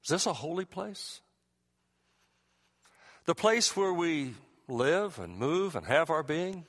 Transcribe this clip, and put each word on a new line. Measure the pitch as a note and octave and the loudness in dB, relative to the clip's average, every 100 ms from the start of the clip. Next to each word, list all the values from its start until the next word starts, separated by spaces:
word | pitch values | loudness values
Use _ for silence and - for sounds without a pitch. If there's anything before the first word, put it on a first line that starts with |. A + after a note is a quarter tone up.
Is | - | 0
this | E3+ G#3 | 0 0
a | |
holy | D#3 D3 F3 F#3+ | -2 -4 -6 -6
place? | - G#3 G3 - - _ _ _ _ _ _ _ _ _ _ _ _ _ _ _ _ _ _ - - - | -8 -10 -10 -14 -16 _ _ _ _ _ _ _ _ _ _ _ _ _ _ _ _ _ _ -20 -10 -2
The | E3 | 2
place | G#3+ A#3 A3 - | 4 4 2 2
where | G3 | 0
we | F3 E3+ D#3 C3+ A2 - _ - | 2 0 0 -2 -8 -18 _ -8
live | A#2+ C3+ F3 G#3 - | 0 4 4 0 -6
and | F2+ F2 | -12 -4
move | B2 F3 G3 C#3+ | -2 0 0 -4
and | E2 | 2
have | C3+ D#3+ | 2 4
our | D#3+ | 0
being | D3 D#3 F3+ F#3+ | 0 -2 -2 -6